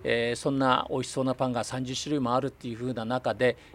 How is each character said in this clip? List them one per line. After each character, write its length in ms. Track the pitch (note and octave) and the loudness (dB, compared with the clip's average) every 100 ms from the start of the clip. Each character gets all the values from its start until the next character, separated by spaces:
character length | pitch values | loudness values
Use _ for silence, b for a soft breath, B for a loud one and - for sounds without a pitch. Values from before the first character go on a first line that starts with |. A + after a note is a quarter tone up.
え 300 | C3 A#2 A#2 A#2+ | -2 0 0 -2
ー、 20 | |
そ 120 | D3 | -2
ん 80 | C3+ | 2
な 280 | C3 B2 - | 4 4 2
美 60 | C3+ | -4
味 80 | |
し 60 | B2 | -2
そ 120 | C#3 | -2
う 20 | |
な 100 | C3 | 0
パ 120 | B2+ C3 | 0 0
ン 60 | |
が 120 | A#2 | 0
三 200 | G#2+ C3 | -2 -4
十 100 | B2+ | -4
種 180 | B2+ C#3+ | -6 -2
類 80 | D3 | 0
も 140 | B2 | 2
あ 60 | B2 | 2
る 80 | C3+ | 0
っ 20 | |
て 180 | - B2 | -6 -10
い 60 | |
う 20 | A2 | -6
風 160 | B2 | -6
な 120 | A#2 | -4
中 300 | A2+ B2+ B2 | -2 -2 0
で、 220 | G#2+ B2+ A#2 B | 2 2 2 B